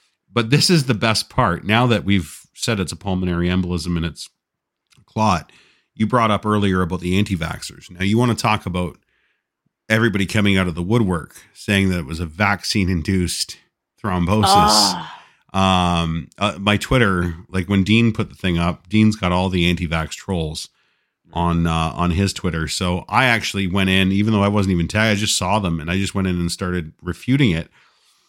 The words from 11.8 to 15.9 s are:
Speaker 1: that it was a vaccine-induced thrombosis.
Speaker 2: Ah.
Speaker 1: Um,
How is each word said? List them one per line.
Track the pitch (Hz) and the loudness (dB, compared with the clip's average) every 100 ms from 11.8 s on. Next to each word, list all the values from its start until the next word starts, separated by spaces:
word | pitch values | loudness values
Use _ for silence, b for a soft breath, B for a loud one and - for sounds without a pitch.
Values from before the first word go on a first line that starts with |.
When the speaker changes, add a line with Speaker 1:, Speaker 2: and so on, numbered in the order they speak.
| 95 | 2
Speaker 1:
that | 90 | 0
it | - | -4
was | 80 | -6
a | 85 | -6
vaccine-induced | 78 104 101 - 107 92 90 80 95 85 - - - _ _ _ _ | -2 0 0 -2 0 0 0 0 0 0 -4 -10 -12 _ _ _ _
thrombosis. | 107 180 92 214 196 | -4 0 2 2 4
Speaker 2:
Ah. | 202 208 214 202 180 160 B B B _ | 4 4 4 2 -2 -10 B B B _
Speaker 1:
Um, | 95 95 92 87 | 0 2 2 2